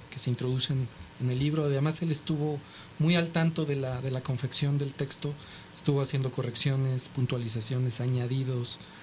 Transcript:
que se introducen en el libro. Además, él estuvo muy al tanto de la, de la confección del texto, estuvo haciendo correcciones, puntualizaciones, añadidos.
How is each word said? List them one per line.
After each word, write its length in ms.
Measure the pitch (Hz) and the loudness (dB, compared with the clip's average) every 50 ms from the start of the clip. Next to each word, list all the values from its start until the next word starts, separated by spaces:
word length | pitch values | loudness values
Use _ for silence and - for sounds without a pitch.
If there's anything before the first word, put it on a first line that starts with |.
| - - | -12 -8
que 80 | - 127 | -4 -2
se 100 | - 127 | 0 0
introducen 600 | 120 - 127 127 127 131 - - 143 131 131 117 - - - - - - | 0 0 0 0 0 2 2 2 2 0 0 -2 -6 -12 -16 -16 -6 -2
en 80 | 127 127 | -2 0
el 80 | 123 127 | 2 2
libro. 260 | 143 151 151 156 151 | 2 2 2 2 2
Además, 380 | 147 139 135 143 156 160 - | 2 2 2 2 2 2 0
él 80 | 175 165 | 0 0
estuvo 480 | 147 - - - 160 147 147 151 147 139 - - - - - - - - | 0 0 0 0 0 0 0 0 -2 -4 -6 -12 -16 -18 -18 -12 -2 2
muy 180 | 151 165 175 | 4 6 6
al 140 | 175 170 165 | 6 4 2
tanto 340 | - 170 165 165 160 - 156 | 2 2 4 4 2 0 0
de 120 | 143 143 | 0 0
la, 240 | 139 135 131 127 127 | 0 0 -2 -2 -2
de 80 | 131 135 | -2 -2
la 100 | 127 127 | -2 -2
confección 540 | - - 131 120 - 123 - - 147 143 143 | 0 -2 -2 -2 0 0 2 2 2 2 2
del 160 | 143 143 139 - | 2 0 -2 -2
texto, 380 | - 143 135 - - - 147 143 - - - - - - - - | -4 -4 -4 -4 -6 -6 -6 -6 -8 -12 -16 -16 -16 -18 -16 -14
estuvo 260 | - - - 143 139 | -2 2 2 4 4
haciendo 280 | 135 - - 135 131 131 | 2 2 0 0 0 0
correcciones, 800 | - - 120 120 - - - 143 135 135 135 131 131 127 - - | -2 -2 -4 -2 -2 0 2 2 2 2 2 2 0 0 -2 -2
puntualizaciones, 920 | - 135 127 - 131 123 117 113 110 117 110 - 135 123 127 123 - - | 0 0 0 2 2 0 0 -2 -2 -2 -2 0 0 0 0 0 0 0
añadidos. 800 | 120 127 127 123 123 120 131 135 135 127 127 123 120 123 - - - - - - | 0 2 2 2 0 0 0 0 0 0 -2 -2 -2 -2 -4 -6 -8 -14 -16 -14